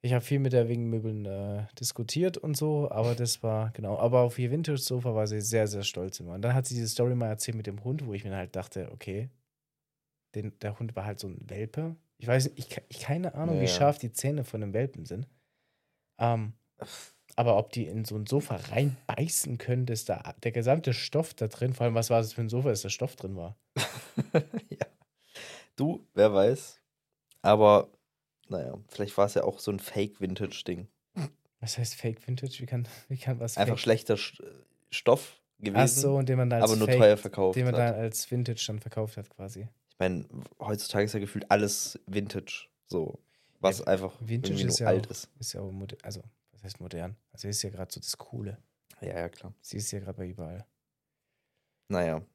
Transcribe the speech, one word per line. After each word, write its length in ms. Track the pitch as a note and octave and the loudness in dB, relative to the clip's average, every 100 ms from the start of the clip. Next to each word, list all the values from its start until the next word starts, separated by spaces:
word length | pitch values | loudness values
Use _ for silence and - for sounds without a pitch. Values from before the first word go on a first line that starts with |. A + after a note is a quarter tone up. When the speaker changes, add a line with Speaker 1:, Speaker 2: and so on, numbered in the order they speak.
Speaker 1:
Ich 120 | B2 | 2
hab 100 | B2 | 2
viel 160 | B2 C#3 | 2 2
mit 140 | C3+ | 4
der 140 | B2 A#2 | 4 4
wegen 220 | A#2+ A#2 | 0 0
Möbeln, 360 | A2+ A2 G#2+ G2+ | -2 -2 -4 -4
äh, 380 | G2 G2+ G2+ G#2 - | -6 -4 -6 -8 -6
diskutiert 580 | B2 - A2+ D3+ F3+ F3 | -6 -4 -4 0 0 0
und 180 | D#3 C#3 | -4 0
so, 320 | D#3 D3+ C#3+ | 0 2 0
aber 240 | G#2+ A#2 | 2 0
das 300 | A#2 A#2+ - | 2 -2 -2
war, 260 | A2+ G#2+ A2 | -2 -2 -2
genau, 260 | A2+ G#2 G#2 | -4 -4 0
aber 220 | A#2 B2+ | 4 6
auf 180 | A#2+ A#2+ | 4 0
ihr 100 | A#2+ | -2
Vintage-Sofa 640 | D3 D#3+ C#3 - B2+ B2 | -2 -2 -4 -2 -2 0
war 140 | A2 G#2+ | 0 0
sie 120 | G#2+ | -2
sehr, 280 | G#2 A2+ G#2 | 0 2 2
sehr 160 | G2+ | 0
stolz 360 | G2 - F#2 - | -4 -4 -8 -8
immer. 140 | F2 | -10
Und 80 | F#2 | -4
dann 140 | A2+ C3 | 2 2
hat 100 | B2+ | 2
sie 80 | |
diese 140 | B2 A2+ | -2 -2
Story 240 | A2+ B2 | 0 2
mal 140 | B2 A2+ | 2 -2
erzählt 260 | G#2+ - A2+ | -2 -4 -6
mit 120 | G#2 | -6
dem 160 | G2+ | -6
Hund, 240 | A#2 D3+ C3 | -6 -6 -4
wo 60 | |
ich 100 | G2+ G#2 | -6 -6
mir 100 | F#2+ | -6
halt 200 | F#2 F#2 | -6 -8
dachte, 340 | F2+ G2 F2 | -6 -8 -8
okay, 380 | G2 - F#2+ B2+ _ _ _ _ _ _ _ _ _ _ G#2+ | -10 -8 -6 -6 _ _ _ _ _ _ _ _ _ _ -8
den, 220 | G#2 - | -8 -8
der 200 | G#2+ G#2 | -8 -6
Hund 160 | A2+ G#2 | -8 -6
war 100 | G2+ | -8
halt 140 | G2 | -8
so 80 | G2 | -10
ein 120 | F2+ G#2+ | -12 -12
Welpe. 480 | G2+ A2+ - D#3+ E3 _ _ | -8 -8 -6 -6 -8 _ _
Ich 100 | A#2 | 2
weiß 180 | C3 C3+ | 4 4
nicht, 80 | - B2 | -4 -10
ich, 100 | - _ | -10 _
ich 100 | - | -12
keine 340 | - D#3 F3+ C#3 | -4 -2 -2 -4
Ahnung, 240 | E3 D#3+ | 0 2
wie 60 | F3+ | 2
Speaker 2:
Ja. 40 | |
Speaker 1:
scharf 280 | F3 C#3+ C#3+ | 4 4 4
die 140 | A#2+ | -4
Zähne 320 | - C3+ D3 | -4 -2 -2
von 180 | B2 A2+ | -4 -6
einem 100 | G#2 | -2
Welpen 320 | G#2 C3+ - D#2+ | -2 -2 -6 -10
sind. 220 | G2 B2+ _ _ _ _ _ _ _ _ - | -10 -10 _ _ _ _ _ _ _ _ -2
Ähm, 360 | A#2 A#2 G#2+ - _ _ - - - _ _ - | 0 2 -2 -10 _ _ -16 -14 -18 _ _ 0
aber 220 | A#2+ G2+ | 4 4
ob 140 | G#2+ | 2
die 140 | A#2+ F2+ | -4 -4
in 180 | G#2+ A2 | -4 -4
so 100 | G#2+ | -6
ein 100 | G#2 | 0
Sofa 280 | C#3 D3 F#2+ | -2 0 -8
reinbeißen 1000 | - A#2+ C#3+ C3 - - D#3+ - D3 A#2 | -2 2 2 0 -6 -2 -2 -2 -2 -4
können, 280 | - B2+ B2 | -2 -2 0
dass 200 | A2 - | -4 -2
da 300 | E2+ - - | -4 -6 -6
der 80 | A#2+ | -4
gesamte 420 | A2+ A#2 D#3 D3 | 0 2 2 2
Stoff 400 | A#2 - C#3+ D#3+ | -2 0 -2 -2
da 140 | - A2 | -4 -6
drin, 260 | - B2+ | -2 -4
vor 120 | B2+ A#2+ | 0 2
allem, 100 | A2+ | 2
was 140 | A2+ | 4
war 100 | A2+ | 2
das 120 | A2 | 2
für 80 | - | -2
ein 80 | A2+ | -2
Sofa, 200 | A#2+ C3+ | 0 0
dass 120 | G2+ | 0
der 80 | F#2+ | -4
Stoff 260 | - C3 - | -4 -6 -6
drin 200 | F#2+ F#2+ | -10 -8
war? 220 | E2+ G#2 _ - | -10 -14 _ -6
Speaker 2:
<laughs> 960 | - - - - - E3 - A#3 - | -6 -8 -10 -6 0 0 0 -10 -10
Ja. 160 | - - _ _ _ _ - - - - - | -10 -10 _ _ _ _ -18 -16 -18 -20 -2
Du, 300 | C#3+ F3 _ | -2 -2 _
wer 180 | - A2 | 6 8
weiß. 460 | G2 G#2 - - - _ _ _ _ _ _ | 8 6 4 -6 -20 _ _ _ _ _ _
Aber, 480 | F#2 G#2+ G#2+ G#2 - _ _ _ _ _ _ | 4 8 10 10 6 _ _ _ _ _ _
naja, 300 | F#2 B1 G#2 G#2+ | -6 -6 -10 -14
vielleicht 300 | - G2+ - | -6 -4 2
war's 160 | G2+ | 4
ja 100 | G2 | 4
auch 160 | - F#2 | 0 -2
so 120 | - | -4
ein 80 | G2 | -4
Fake-Vintage-Ding. 1080 | - G#2+ G2+ - F#2+ F#2 G2 - - F2 G2 _ _ - D3 _ _ _ | -4 -4 -4 -2 -6 -4 -6 -6 -6 -8 -8 _ _ -8 -8 _ _ _
Speaker 1:
Was 180 | A#2 - | -8 -4
heißt 180 | A#2 - | -6 -4
Fake-Vintage? 640 | A#2 A2 - B2+ C3+ - | -6 -6 -6 -6 -6 -8
Wie 60 | B2 | -6
kann, 200 | B2 A#2 - - | -4 -4 -10 -10
wie 80 | C3 | -6
kann 220 | - A#2+ | -4 -4
was 180 | A#2 - | -4 0
Speaker 2:
Einfach 160 | G#2+ A2 | 0 2
Speaker 1:
Fake 40 | |
Speaker 2:
schlechter 340 | - A2 - G#2 | 4 2 4 -2
Sch-, 260 | - - - - _ _ _ | -2 -12 -18 -18 _ _ _
Stoff 500 | - - B2 - - _ _ | 0 4 4 2 -20 _ _
gewesen, 220 | G#2+ G2+ | 0 4
Speaker 1:
Ach 60 | C3 | 4
so, 280 | B2+ C#3 C#3 | 4 2 2
und 120 | C3 | 2
den 80 | B2+ | 2
man 120 | B2 | 4
da 80 | A#2 | 4
als 80 | A2 | 4
Speaker 2:
aber 100 | G#2+ | 6
nur 120 | G#2+ | 6
Speaker 1:
Fake, 120 | B2+ | 10
Speaker 2:
teuer 180 | G#2+ G#2 | 10 8
verkauft 380 | G2+ - F#2+ G#2+ | 2 2 4 4
Speaker 1:
den 80 | B2+ | 2
man 80 | A#2+ | 4
Speaker 2:
hat. 40 | |
Speaker 1:
dann 160 | A#2 G#2+ | 2 2
als 340 | A2+ - - | -2 -4 -4
Vintage 340 | B2 B2 A2+ - | -2 -2 -4 -4
dann 120 | G#2+ | -6
verkauft 380 | A2 - A2 A2 | -6 -6 -6 -6
hat, 120 | G2 | -14
quasi. 380 | - F#2+ F#2 A2+ _ _ | -14 -12 -12 -14 _ _
Speaker 2:
Ich 100 | _ | _
mein, 280 | F#2 F2 - - - _ | 0 0 -6 -14 -14 _
heutzutage 460 | - G2+ - G#2 G#2 | -6 -4 -2 0 0
ist 80 | |
ja 60 | G#2+ | 0
gefühlt 300 | G2 G#2 - | -4 -6 4
alles 480 | G2+ G#2 - - - - | 4 4 0 -6 -10 -4
Vintage, 600 | G2+ G2+ G2 - - - _ _ | -4 -2 -6 -8 -14 -14 _ _
so, 320 | F2+ D#2 - _ _ _ _ | -4 -4 -8 _ _ _ _
was 200 | F#2+ F#2+ | 0 0
Speaker 1:
Ja, 60 | - | 0
Speaker 2:
einfach 280 | F#2+ F#2+ - | 0 0 -8
Speaker 1:
Vintage 340 | A2+ A#2 G2 | -4 -4 -2
Speaker 2:
irgendwie 140 | G2 A#2+ | 0 0
Speaker 1:
ist 120 | A#2 | 2
Speaker 2:
nur 80 | A2 | 4
Speaker 1:
ja 60 | |
Speaker 2:
alt 140 | A2 A2 | 2 0
Speaker 1:
auch, 40 | |
Speaker 2:
ist. 180 | - - _ | -10 -14 _
Speaker 1:
ist 140 | A#2+ | -10
ja 80 | - | -8
auch 100 | G2 | -10
moder-, 260 | F#2+ G2 - | -10 -12 -12
also, 180 | - G2+ A2 _ _ | -12 -12 -16 _ _
was 120 | A2 | _
heißt 160 | G2 - | -18 -14
modern? 340 | F2 E2+ F2+ G#2+ _ | -12 -8 -8 -10 _
Also 160 | - G2+ | -12 -6
ist 140 | G2+ | -4
ja 60 | G2 | -6
grad 200 | F#2+ F#2 | -8 -12
so 80 | - | -10
das 180 | - - | -10 -10
Coole. 400 | - B2 G#2 A2 _ _ _ - | -10 -10 -10 -12 _ _ _ -14
Speaker 2:
Ja, 160 | F#2+ F2+ | -10 -6
ja, 100 | E2+ | -8
klar. 240 | - F#2 G2+ | -10 -18 -18
Speaker 1:
Sie 160 | - G2 | -12 -8
ist 140 | G#2 | -6
ja 80 | G2+ | -8
grad 180 | G2 F#2+ | -10 -10
bei 100 | F2+ | -10
überall. 380 | - D#2+ F2+ - _ _ _ _ _ _ _ _ _ _ _ _ | -10 -12 -12 -16 _ _ _ _ _ _ _ _ _ _ _ _
Speaker 2:
Naja. 320 | F#2+ E2+ D#2+ - | 0 0 -2 -6